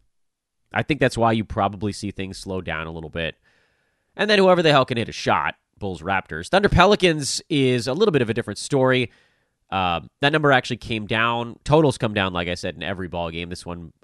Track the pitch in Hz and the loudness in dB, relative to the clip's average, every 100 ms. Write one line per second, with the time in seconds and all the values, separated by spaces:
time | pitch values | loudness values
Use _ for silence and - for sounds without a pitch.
0 | _ _ _ _ _ _ _ 104 110 147 | _ _ _ _ _ _ _ -4 -2 0
1 | 131 - 113 113 104 - 98 101 104 - | 0 2 2 2 -2 -2 -2 -2 -6 -6
2 | 101 - 95 95 98 92 82 80 80 82 | -8 -8 -10 -10 -8 -8 -6 -6 -6 -10
3 | 80 82 80 - _ _ _ _ _ _ | -10 -6 -6 -8 _ _ _ _ _ _
4 | _ - 208 208 190 180 160 147 131 117 | _ -4 2 4 6 6 6 4 4 -2
5 | 95 - - 95 76 - _ _ 101 87 | -4 -4 0 0 0 -6 _ _ -10 -8
6 | 82 95 - 78 85 185 190 - 185 208 | -2 -2 -2 -10 0 2 4 6 6 6
7 | 185 156 135 - - 147 131 127 113 147 | 2 2 -4 -8 -2 0 2 2 -2 0
8 | 214 147 110 117 107 101 - 143 131 127 | 2 2 0 -2 -6 -10 -2 2 4 2
9 | 120 _ _ _ _ _ _ 92 90 82 | 0 _ _ _ _ _ _ -2 -2 -2
10 | - _ 143 156 147 127 - 120 - 113 | -6 _ 0 2 4 2 2 -8 -8 -8
11 | 104 110 117 120 117 - - 151 156 - | -4 0 0 -2 -6 -10 2 4 4 0
12 | 113 104 95 90 87 90 95 78 82 92 | -2 0 -2 -2 -4 -4 -6 -8 -8 -6
13 | 90 85 85 82 85 90 - 87 85 _ | -8 -6 -8 -8 -10 -10 -12 -14 -14 _